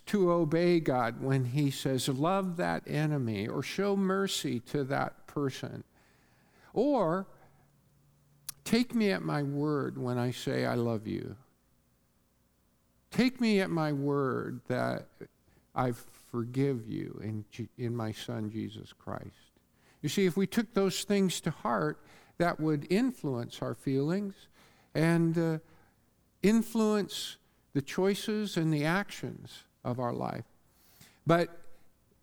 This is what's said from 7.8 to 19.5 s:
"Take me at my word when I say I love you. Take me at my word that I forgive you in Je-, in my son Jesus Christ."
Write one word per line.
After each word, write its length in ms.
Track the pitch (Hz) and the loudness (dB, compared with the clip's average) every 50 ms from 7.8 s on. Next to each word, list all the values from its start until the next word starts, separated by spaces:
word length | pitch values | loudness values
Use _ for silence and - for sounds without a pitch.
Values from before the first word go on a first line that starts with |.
| _ _ _ _ _ _ _ _ _ _ _ _ _ - - - - | _ _ _ _ _ _ _ _ _ _ _ _ _ -18 -18 -14 -2
"Take 320 | - 226 233 240 - 240 | 2 2 2 2 2 0
me 160 | 226 214 196 | 2 2 2
at 100 | 190 170 | 2 0
my 220 | 165 156 151 147 143 | 0 -2 0 0 0
word 540 | 139 143 143 147 156 147 139 131 127 131 | -2 -2 0 0 0 0 0 -2 -4 -4
when 200 | 135 127 123 123 | -4 -4 -2 0
I 140 | 123 120 123 | 0 0 -2
say 340 | 120 - - 139 131 127 123 | -2 -4 -4 -2 -2 0 0
I 100 | 123 123 | 0 0
love 300 | 120 117 117 113 107 107 | 0 0 0 -2 -2 -4
you. 300 | 104 98 - - - 98 - - _ _ _ _ _ _ _ _ _ _ _ _ _ _ _ _ _ _ _ _ _ _ _ _ _ _ _ _ _ _ _ _ _ | -4 -6 -6 -6 -8 -12 -14 -18 _ _ _ _ _ _ _ _ _ _ _ _ _ _ _ _ _ _ _ _ _ _ _ _ _ _ _ _ _ _ _ _ _
Take 300 | - - 247 262 - - | 2 2 2 4 2 2
me 180 | 240 220 208 190 | 2 4 4 4
at 100 | 190 165 | 2 2
my 220 | 170 165 156 151 | 0 0 0 0
word 680 | 147 139 139 143 143 143 135 127 120 120 - - 127 120 - | 0 0 0 0 0 2 0 0 0 -2 -4 -6 -8 -8 -6
that 420 | - 123 123 123 123 123 - - - _ - - - _ _ _ _ _ _ _ _ - | -4 -2 0 0 -2 -2 -4 -8 -12 _ -18 -20 -20 _ _ _ _ _ _ _ _ -2
I 160 | - 127 123 | -2 0 0
forgive 960 | 120 - - - - - - - - 120 113 120 123 135 139 139 131 117 110 | -2 -6 -10 -20 -20 -20 -16 -8 -6 -6 -6 -4 -2 0 0 0 0 -2 -6
you 320 | 107 104 98 90 - - - | -8 -8 -8 -8 -8 -10 -8
in 220 | - 107 110 107 104 - | -8 -6 -6 -8 -10 -10
Je-, 180 | - - 110 - _ | -12 -12 -12 -10 _
in 180 | - 123 117 120 | -6 -6 -4 -4
my 180 | 117 110 110 107 | -4 -4 -4 -6
son 360 | - - - 120 113 107 107 | -8 -8 -8 -6 -6 -6 -6
Jesus 440 | 110 107 104 107 107 - - - - | -6 -6 -6 -8 -8 -12 -16 -18 -20
Christ." 580 | - - 101 - - - - - - - _ | -16 -10 -10 -10 -8 -10 -12 -16 -20 -20 _